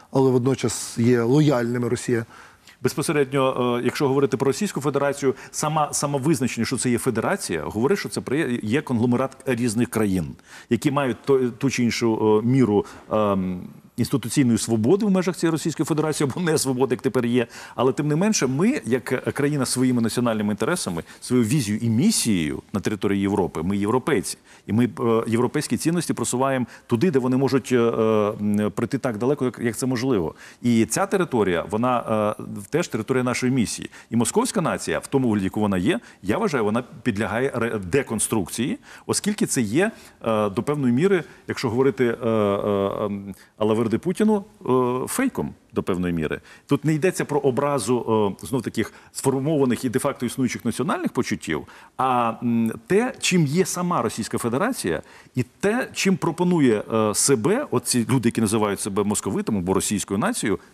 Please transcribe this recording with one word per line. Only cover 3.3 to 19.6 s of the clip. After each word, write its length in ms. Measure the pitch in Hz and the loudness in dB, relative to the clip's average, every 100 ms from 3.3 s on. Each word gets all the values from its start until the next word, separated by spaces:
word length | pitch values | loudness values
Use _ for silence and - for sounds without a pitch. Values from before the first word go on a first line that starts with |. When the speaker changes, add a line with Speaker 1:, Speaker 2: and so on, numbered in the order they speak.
| 139 131 127 123 120 | 2 0 2 0 0
Speaker 2:
е, 60 | 127 | -2
якщо 220 | - 143 | 0 0
говорити 300 | 135 139 113 | 2 2 2
про 80 | 135 | 0
Російську 360 | 131 202 156 | 0 -2 -2
Федерацію, 540 | 139 135 143 139 135 127 - | -2 0 0 0 0 -2 -6
сама, 420 | - 151 156 147 | -6 -2 0 -2
самовизначення, 720 | - 147 143 135 139 123 - 110 | -2 -2 0 2 2 0 -2 -2
що 120 | 127 | 0
це 120 | 127 | 0
є 80 | 117 | 0
федерація, 680 | 135 113 120 196 - 82 | 0 0 0 -2 -4 -4
говорить, 360 | 73 104 127 202 | -4 0 0 0
що 100 | - | -4
це 120 | - | -6
при-, 380 | - 139 139 120 | -4 -2 -2 -2
є 180 | 107 135 | -2 -2
конгломерат 560 | - 120 123 123 131 - - | 0 0 2 2 -2 -4 -4
різних 440 | 120 120 107 117 | -2 0 0 0
країн, 360 | 110 104 92 73 - - - - | 0 2 0 -2 -8 -18 -10 -2
які 220 | 117 151 | 0 2
мають 260 | 139 135 107 - | 0 0 0 2
то-, 140 | 135 123 | 2 2
ту 200 | 113 135 | -2 -2
чи 140 | 123 | 0
іншу, 560 | 120 - 117 110 107 107 | 0 2 0 2 4 4
е, 40 | 117 | 4
міру, 380 | 135 113 101 - - - | 4 4 4 0 -6 -4
ем, 500 | 107 104 98 92 90 - - - - | 0 2 0 -2 -6 -10 -18 -10 -6
інституційної 600 | 117 135 113 - 123 113 | -2 -2 -2 2 4 2
свободи 480 | - 117 113 196 214 | 2 2 4 4 2
в 60 | |
межах 260 | 190 180 165 | 2 0 -2
цієї 140 | 165 | 0
Російської 340 | 160 165 - 156 | 0 -2 -2 -2
Федерації, 440 | 156 156 147 147 151 | 0 0 0 -2 -2
або 60 | 175 | 0
не 60 | 156 | 0
свободи, 360 | 135 123 131 123 | 0 0 0 0
як 60 | |
тепер 240 | 131 127 117 | -2 0 2
є. 220 | 123 117 - - - | 0 0 -6 -8 0
Але, 180 | 123 | 0
тим 140 | 127 151 | 2 0
не 80 | 151 | 2
менше, 320 | 208 214 135 | 2 2 0
ми, 340 | 135 208 294 117 | 2 0 0 -2
як, 260 | 123 - | -2 -2
е, 60 | 127 - | -4 -2
країна 340 | - 143 147 | -2 0 0